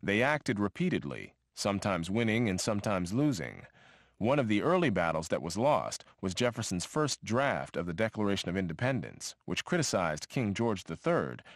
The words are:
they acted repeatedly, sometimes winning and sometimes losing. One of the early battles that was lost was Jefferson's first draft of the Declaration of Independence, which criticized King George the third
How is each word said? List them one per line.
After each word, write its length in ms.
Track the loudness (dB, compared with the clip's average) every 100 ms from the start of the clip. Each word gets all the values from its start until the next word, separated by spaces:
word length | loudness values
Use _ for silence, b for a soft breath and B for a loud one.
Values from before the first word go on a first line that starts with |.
they 200 | 0 2
acted 360 | 4 2 0 0
repeatedly, 760 | 0 0 0 0 -2 -10 -12 _ _
sometimes 560 | -4 0 0 0 0 0
winning 380 | 0 2 2 2
and 120 | 0
sometimes 520 | 0 0 0 0 0
losing. 540 | 0 0 0 -6 -10 -20 B B B B B
One 220 | 2 4
of 80 | 4
the 140 | 2
early 280 | 4 2 2
battles 380 | 2 2 0 0
that 140 | -2
was 140 | -2 0
lost 480 | 2 2 0 -8 -14 b
was 140 | -4
Jefferson's 500 | 0 0 0 -4 -4
first 380 | -2 -2 -2 -2
draft 520 | 0 2 2 0 -4 -6
of 100 | -4
the 80 |
Declaration 540 | -2 -2 0 0 0 0
of 80 | -2
Independence, 800 | -2 -2 -2 -2 -6 -12 -14 -12
which 200 | -6 -6
criticized 640 | 0 0 2 2 2 -2 -4
King 260 | -2 -2
George 300 | 0 0 -2
the 120 | -6 -4
third 480 | 0 0 0 -6 -16